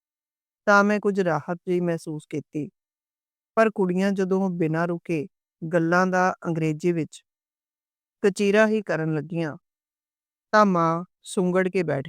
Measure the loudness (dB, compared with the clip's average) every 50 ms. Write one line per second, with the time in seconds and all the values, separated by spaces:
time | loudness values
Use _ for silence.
0 | _ _ _ _ _ _ _ _ _ _ _ _ 0 4 4 4 4 4 2 0
1 | 0 -2 0 0 0 0 0 -2 -2 -6 -8 -8 -4 -4 -2 -2 0 -2 -2 -4
2 | -6 -8 -10 -10 -10 -8 -8 -8 -8 _ -8 -8 -8 -8 -12 _ _ _ _ _
3 | _ _ _ _ _ _ _ _ _ _ 0 2 2 2 2 0 -2 0 0 0
4 | 0 0 0 0 0 0 0 0 0 -2 -2 -2 -2 0 0 0 -2 -2 -2 -4
5 | -4 -4 -4 -4 -4 -6 _ _ _ _ _ -12 -6 -2 0 0 2 2 2 2
6 | 2 2 2 2 2 0 0 -2 -4 -4 -2 -2 0 -2 -2 0 0 0 0 0
7 | -2 -6 -8 -18 _ _ _ _ _ _ _ _ _ _ _ _ _ _ _ _
8 | _ _ _ _ 0 0 0 2 0 2 4 4 4 4 2 -2 -2 -2 -4 -2
9 | -2 -2 -2 -4 -4 -6 -6 -6 -6 -6 -8 -10 _ _ _ _ _ _ _ _
10 | _ _ _ _ _ _ _ _ _ _ 4 4 4 4 4 2 2 0 0 -2
11 | -4 -10 _ _ -16 -8 -4 -2 0 0 2 2 0 0 0 -2 -2 -2 -2 -4
12 | -4